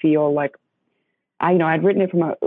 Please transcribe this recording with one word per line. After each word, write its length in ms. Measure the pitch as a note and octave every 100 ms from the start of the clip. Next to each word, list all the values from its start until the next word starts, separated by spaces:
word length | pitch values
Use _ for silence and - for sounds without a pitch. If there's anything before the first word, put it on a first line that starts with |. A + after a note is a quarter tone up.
feel 300 | D#3 D3+ D3
like, 240 | D3 C#3 - _ _ _ _ _ _ _ -
I, 120 | E3
you 60 | F3+
know, 80 | D#3+
I'd 160 | D#3+
written 180 | F#3 G3
it 80 | F#3
from 120 | F3
a, 120 | D#3 -